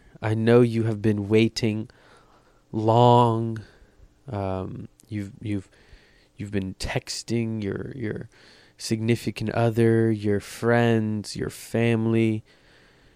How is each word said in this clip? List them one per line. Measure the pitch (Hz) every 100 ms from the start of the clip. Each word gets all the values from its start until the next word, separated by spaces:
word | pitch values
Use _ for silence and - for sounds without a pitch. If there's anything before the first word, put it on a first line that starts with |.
| _ -
I | 110
know | 110 113 120
you | 120 113
have | 113 104
been | 110 104 101
waiting | 110 113 - 113 107 110 _ _ - _ _ _ _ _
long. | 110 110 117 120 120 120 113 113 110 101 _ _ _ - _ -
Um, | 101 95 95 95 - 110 _ -
you've, | 104 98 -
you've, | 107 101 - _ _ - _ _ _ -
you've | 104
been | 101 95
texting | - - 131 - - - 117 113 110
your, | 101 98 -
your | 131 107 107 117 _ - - _ -
significant | - 113 113 113 113 - 110
other, | - 117 113 113 113 113
your | 107 104 101
friends, | - - 117 120 117 113 107 107 101 -
your | -
family. | - - 113 117 113 113 113 113 110 - _ _ _ _ _ _